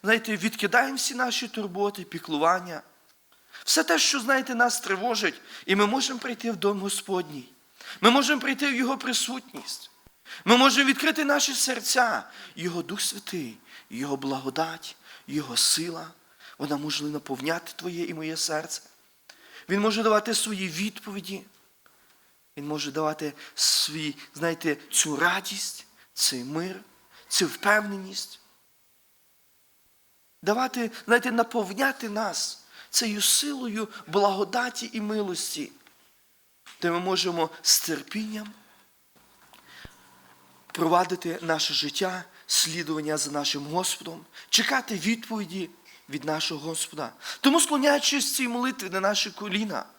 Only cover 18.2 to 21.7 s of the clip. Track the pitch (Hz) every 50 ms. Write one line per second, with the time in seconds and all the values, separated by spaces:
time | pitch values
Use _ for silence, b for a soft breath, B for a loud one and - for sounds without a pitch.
18.2 | 156 156 160 156 - - 160 151 156 170 - - - - _ _ _ _ _ _
19.2 | _ B B B B B B B B B 180 202 208 220 208 220 226 226 214 214
20.2 | 214 233 226 - - 214 214 185 190 180 156 160 202 214 - - - 214 196 202
21.2 | 170 185 196 - - - _ _ _ _